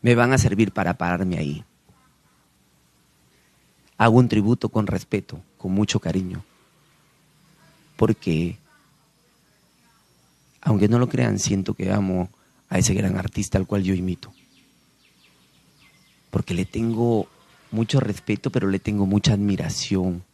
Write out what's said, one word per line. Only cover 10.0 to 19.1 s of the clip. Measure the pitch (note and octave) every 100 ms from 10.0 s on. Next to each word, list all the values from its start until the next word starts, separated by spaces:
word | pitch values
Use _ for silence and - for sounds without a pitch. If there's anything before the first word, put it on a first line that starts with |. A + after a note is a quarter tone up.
| _ _ _ _ _ _
aunque | - G#2 G2+
no | A#2+
lo | B2
crean, | B2 A#2 G2
siento | - G2+ F#2
que | G2 F#2+
amo | G2+ F#2+ F#2 F2+ _ _ _ _
a | F#2
ese | -
gran | F#2+ G2+ F#2+
artista | F#2 - G2+ G2
al | F#2
cual | G2+
yo | F#2
imito. | F#2+ F#2 F2 - - _ _ _ _ _ _ _ _ _ _ _ _ _ _ _ _ _ _ _
Porque | - -
le | - -
tengo | - A2+ A2+ A#2+ A2+ - _ _ _ _
mucho | G#2+ A2+ C#3
respeto, | - F#2+ - G#2+ -
pero | - G2
le | G2
tengo | - G#2
mucha | G2